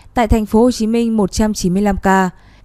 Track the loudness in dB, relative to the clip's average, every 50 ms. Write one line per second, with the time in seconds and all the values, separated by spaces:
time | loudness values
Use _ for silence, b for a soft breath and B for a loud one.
0 | b b -4 -2 0 2 0 0 0 0 2 2 2 2 2 0 -2 -2 0 0
1 | 0 0 0 0 -2 -2 0 -2 -2 -2 -2 -2 -2 -2 0 0 0 0 -2 -2
2 | 0 0 2 2 0 -2 b b b b b b